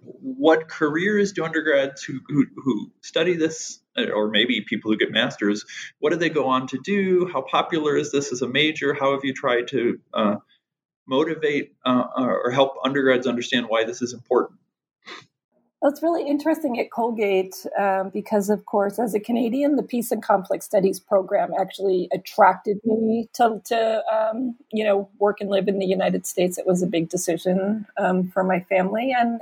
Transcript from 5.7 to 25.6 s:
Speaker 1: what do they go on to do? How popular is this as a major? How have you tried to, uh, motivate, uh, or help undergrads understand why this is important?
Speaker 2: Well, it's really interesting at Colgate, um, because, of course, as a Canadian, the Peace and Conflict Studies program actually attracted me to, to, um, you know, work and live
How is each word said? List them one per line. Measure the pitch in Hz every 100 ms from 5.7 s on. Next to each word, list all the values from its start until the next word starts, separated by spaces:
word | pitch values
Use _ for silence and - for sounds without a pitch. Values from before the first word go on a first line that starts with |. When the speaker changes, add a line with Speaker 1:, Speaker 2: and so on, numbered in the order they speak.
| - - -
Speaker 1:
what | 147
do | 165
they | 165
go | 151 131
on | 131 131
to | 135
do? | 190 202 190 180 180
How | 131
popular | - 156 - 165 151 143
is | 147
this | 139 139
as | 120
a | 120
major? | 131 156 151 143
How | 143 139
have | 139
you | 139
tried | 127 135 120 123
to, | 127 117 95 _
uh, | 120 104 107 - _ _ _ _ _ -
motivate, | 135 160 160 151 143 - _ 131
uh, | 127 - -
or | 123 95 123
help | 131 135 -
undergrads | 135 139 131 123 127
understand | 120 117 123 113
why | 113
this | 110 120
is | 123
important? | 120 - 123 - - _ _ _ _ - - - _ _ _ _ _
Speaker 2:
Well, | 277
it's | 285
really | 330 349 277
interesting | 285 311 311 294 233
at | 226
Colgate, | - 233 226 202 190 185 - - -
um, | 202 190 190
because, | 208 - 208 196
of | 202 -
course, | 208 202 202
as | 233
a | 202
Canadian, | 208 233 233 262 285 277
the |
Peace | - 240 -
and | 220
Conflict | - 196 185 -
Studies | - 208 190 185
program | - 202 190 196 175 170
actually | 190 - 196 185 180
attracted | 185 - - 190 190 - 208
me | 226 220 220 226 220
to, | - 233 208 -
to, | 226 226 220 -
um, | 220 220 226 254 233 _
you | 220
know, | 214 202 196 -
work | 202 202
and | 202
live | 196